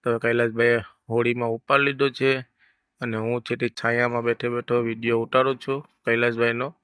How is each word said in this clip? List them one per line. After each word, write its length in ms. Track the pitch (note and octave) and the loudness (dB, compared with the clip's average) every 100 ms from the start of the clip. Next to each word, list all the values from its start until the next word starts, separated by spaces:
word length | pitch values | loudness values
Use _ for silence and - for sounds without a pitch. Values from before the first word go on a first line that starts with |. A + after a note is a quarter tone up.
તો 20 | B2 | -2
હવે 80 | A#2 | 0
કૈલાસભાઈએ 640 | A#2 A#2 A#2 A2+ A#2+ A#2 - _ - | 0 2 0 2 2 2 -2 _ -4
હોડીમાં 460 | A#2 A#2+ A#2+ A#2 A2+ | 0 0 0 -4 -6
ઉપાડ 240 | - C#3 | 2 2
લીધો 280 | C#3 C3+ C#3 | 2 2 0
છે 220 | B2+ C3+ C3 C3 _ _ _ _ _ | 2 0 0 -6 _ _ _ _ _
અને 160 | A#2+ A2 | -6 -4
હું 260 | A2+ A#2+ | -2 -4
છે 120 | - A#2 | -4 -4
તે 100 | B2 | -4
છાયામાં 580 | - A#2 A#2+ A#2+ A#2+ A#2 | -2 -2 0 0 0 -2
બેઠે 200 | A2+ A#2+ | -2 -2
બેઠો 340 | A#2+ A#2+ A#2+ A#2 | -4 -2 -2 -2
વીડિયો 360 | A2+ A#2 A#2 | -2 0 0
ઉતારું 340 | A#2 C3 C3 B2+ | 2 2 2 -2
છું 220 | - C#3 - _ | -6 -8 -8 _
કૈલાસભાઈનો. 640 | - A#2 A#2+ A#2 A#2 A#2 C3+ - | 0 2 2 2 0 0 -6 -8